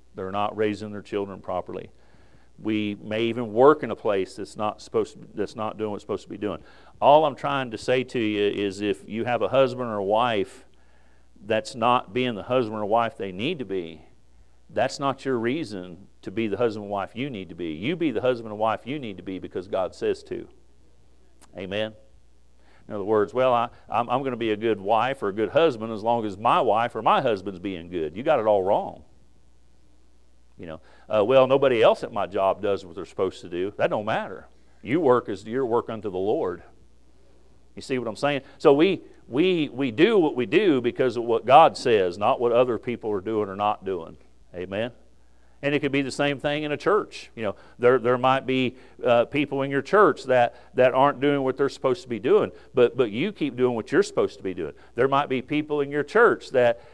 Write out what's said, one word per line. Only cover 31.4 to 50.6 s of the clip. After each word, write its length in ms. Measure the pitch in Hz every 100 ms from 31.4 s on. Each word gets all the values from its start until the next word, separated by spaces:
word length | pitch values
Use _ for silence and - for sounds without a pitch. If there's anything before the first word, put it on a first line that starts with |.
| 131
nobody 380 | 135 135 117
else 200 | 135 220
at 80 | 117
my 140 | 113 90
job 360 | 101 95 90
does 220 | 101 95
what 120 | 92 85
they're 100 | 85
supposed 360 | - 95 -
to 80 | 90
do." 220 | 87 95 -
That 140 | 156
don't 140 | 139 104
matter. 420 | 156 202 90 - - - -
You 180 | - 147
work 300 | 147 123 117
as 160 | 95 110
your 220 | 123 127
work 220 | 117 -
unto 200 | 113 104
the 80 | 92
Lord. 460 | 98 147 107 90 - - - - _ _ _ _ _ _ _ -
You 60 |
see 180 | - 131
what 80 | 113
I'm 80 | 104
saying? 260 | 143 143 - -
So 160 | 160
we, 280 | 139 185 170 - - -
we, 420 | 123 185 175 139
we 220 | 120 135
do 260 | 107 196 220
what 180 | 151 123
we 120 | 113
do 340 | 120 208 135
because 340 | 120 104 131 117
of 100 | 117
what 200 | 113 107
God 320 | 139 156 104
says, 400 | 127 110 92 90
not 220 | 104 127
what 120 | 120
other 280 | 117 127 107
people 320 | - 117 113
are 100 | 104
doing 280 | 101 110 101
or 60 | 95
not 300 | 104 104 95
doing. 320 | 90 82 80 - - - 90
Amen? 360 | 92 98 120 - _ _ _ _ _ _
And 140 | 139 143
it 40 |
could 100 | 147
be 100 | 139
the 80 | 135
same 300 | - 143 139
thing 240 | 147 147
in 80 | 151
a 60 | 143
church. 520 | 165 208 - - - -
You 80 |
know, 120 | 107 - - -
there, 220 | 120 127
there 180 | 113 127
might 300 | 127 135 123
be, 300 | 131 127 - - - 123
uh, 200 | 120 117
people 360 | 143 139 139
in 80 | 139
your 140 | 139
church 400 | - 196 185 -
that, 320 | 127 127 120 -